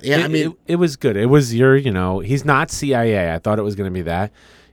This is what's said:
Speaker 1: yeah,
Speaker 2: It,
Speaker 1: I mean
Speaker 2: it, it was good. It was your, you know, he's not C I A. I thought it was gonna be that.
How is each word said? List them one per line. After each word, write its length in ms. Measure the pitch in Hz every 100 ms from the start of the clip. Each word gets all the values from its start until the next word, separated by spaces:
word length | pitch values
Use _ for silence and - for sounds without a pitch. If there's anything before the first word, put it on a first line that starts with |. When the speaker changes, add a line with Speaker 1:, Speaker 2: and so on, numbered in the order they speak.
Speaker 1:
yeah, 140 | 120 151
Speaker 2:
It, 40 |
Speaker 1:
I 40 | 160
mean 220 | 156 156
Speaker 2:
it, 200 | - -
it 20 | 170
was 180 | 170
good. 220 | 135 135 98
It 100 | 120
was 300 | 147 123 117
your, 200 | 131 139
you 140 | 135
know, 300 | 92 92 95
he's 240 | 92 139
not 260 | 147 139 160
C 240 | - 143
I 100 | 123
A. 300 | 117 101 85
I 40 | 82
thought 180 | 110 107
it 40 |
was 120 | 104
gonna 160 | 101 95
be 120 | 90
that. 280 | 82 87 104 - - - _